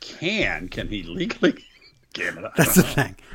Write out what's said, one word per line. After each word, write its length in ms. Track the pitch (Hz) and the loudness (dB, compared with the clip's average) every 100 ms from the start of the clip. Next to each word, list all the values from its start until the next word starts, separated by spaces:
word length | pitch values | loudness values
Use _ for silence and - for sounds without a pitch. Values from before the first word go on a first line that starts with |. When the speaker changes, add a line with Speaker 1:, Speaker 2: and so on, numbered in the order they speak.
Speaker 1:
can. 680 | - - 165 214 107 80 90 | -16 -6 -2 0 0 -2 -6
Can 200 | - 92 | -6 -4
he 140 | 104 | -6
legally 500 | 82 87 208 - 185 | -6 -4 -4 0 0
<laughs> 600 | - - _ - _ _ | 0 -10 _ -20 _ _
get 160 | - 87 | -6 -6
into 40 | |
Canada? 200 | 82 107 - | -6 -4 2
Speaker 2:
That's 180 | 151 | 6
the 80 | 185 | 6
thing. 340 | - - 131 - - | 6 2 0 -4 -16